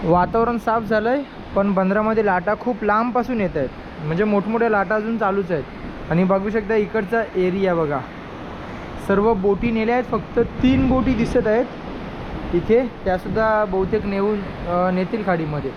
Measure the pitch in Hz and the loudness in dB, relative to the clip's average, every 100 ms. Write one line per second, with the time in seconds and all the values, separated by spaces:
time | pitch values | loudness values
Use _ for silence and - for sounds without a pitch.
0 | 170 175 180 226 233 233 - 226 208 220 | 4 4 4 2 0 0 0 -2 0 0
1 | 220 277 269 - - - 202 190 190 202 | 2 -2 -4 -14 -4 0 2 2 2 2
2 | 214 220 208 180 180 208 240 226 214 208 | 2 2 2 2 0 -2 -2 -2 0 2
3 | 240 240 240 240 185 165 127 - - - | 2 -2 -2 -2 0 0 -4 -6 -14 -8
4 | 151 165 214 202 196 226 233 208 185 214 | -4 0 2 2 0 0 2 2 2 0
5 | 214 226 208 196 180 165 127 - - - | -2 0 0 0 0 -2 -4 -10 -12 -12
6 | - 165 185 196 202 220 202 220 202 220 | -2 2 4 2 2 -2 0 0 2 -2
7 | 196 226 214 185 180 190 190 170 151 143 | 0 -2 0 0 0 2 2 2 0 -2
8 | 120 - - - - - - - - - | -6 -12 -14 -12 -12 -12 -12 -12 -12 -10
9 | - 196 214 214 196 190 233 226 220 247 | 0 2 4 4 2 2 2 0 2 0
10 | 240 226 - 240 233 - 254 262 262 262 | 0 -4 -2 0 0 2 4 4 4 2
11 | 254 226 226 247 214 220 - - - - | 2 0 2 2 2 2 0 -6 -12 -10
12 | - - - - - 175 - 226 254 - | -10 -10 -10 -8 -2 -2 4 4 4 -4
13 | 196 180 202 202 220 214 214 190 190 214 | -2 -2 0 0 2 2 2 0 0 0
14 | 202 196 202 208 175 - 170 175 185 180 | 0 0 0 -2 -4 -8 -2 0 2 2
15 | 185 226 196 175 156 147 135 | -2 -2 0 0 0 -4 -6